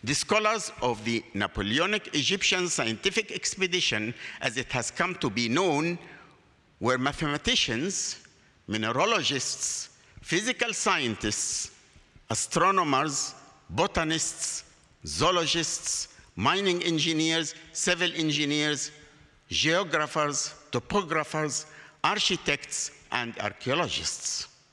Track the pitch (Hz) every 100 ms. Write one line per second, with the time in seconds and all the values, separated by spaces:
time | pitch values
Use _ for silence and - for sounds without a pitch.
0 | 110 143 - 208 214 214 - - 123 110
1 | 110 113 - 98 101 - 101 127 180 208
2 | - 147 131 190 - 185 175 - 117 110
3 | 196 190 214 - - - 185 180 - 110
4 | 107 120 - - 135 117 120 127 113 -
5 | 180 175 143 101 117 123 185 143 165 175
6 | - - - - _ _ _ _ 110 127
7 | 135 143 156 147 - 254 - 117 170 190
8 | - - - _ _ _ - 107 110 123
9 | 196 220 127 139 - - - - - -
10 | - - - 165 214 247 240 208 220 175
11 | 127 104 107 - - - - - - -
12 | _ - _ 113 - - 180 196 165 135
13 | 151 135 - - - - - 85 190 -
14 | 160 160 - - - - - - _ _
15 | - 76 156 180 156 170 156 - - -
16 | - - - - 113 185 202 175 175 160
17 | 160 160 160 165 156 - - - - 175
18 | 175 143 156 147 147 151 151 143 - -
19 | - - - _ _ 117 139 170 190 156
20 | 151 160 147 139 - - - - - 202
21 | 170 160 151 156 156 151 - - - -
22 | 156 202 - 180 - 143 - - - -
23 | - 120 117 113 104 - 123 147 147 -
24 | 87 - - - - - _